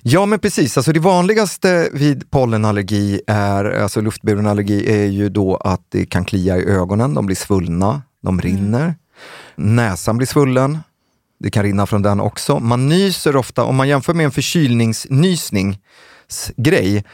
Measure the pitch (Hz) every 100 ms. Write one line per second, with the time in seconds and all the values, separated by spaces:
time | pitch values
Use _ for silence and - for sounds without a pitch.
0 | 120 160 202 214 208 - 139 - 131 160
1 | 175 180 180 220 202 - 190 175 165 139
2 | 147 131 - 143 123 110 107 104 95 104
3 | 101 98 - 107 101 98 104 98 101 117
4 | 107 - 107 101 107 104 101 101 110 107
5 | 101 98 104 101 95 92 101 90 _ 98
6 | 92 - 92 98 92 92 95 98 90 101
7 | 131 147 101 92 - 98 82 85 98 143
8 | - _ 98 90 90 95 101 117 165 160
9 | _ _ - - - - 95 117 113 90
10 | - 113 131 151 135 127 135 156 - _
11 | _ _ _ - 101 104 101 101 101 104
12 | 101 101 101 - - 143 117 123 135 175
13 | 196 175 160 139 117 - 117 131 135 143
14 | - 170 151 143 131 175 143 117 113 110
15 | - 135 180 170 - 101 95 98 _ _
16 | - - - - - - 127 135 95 104
17 | -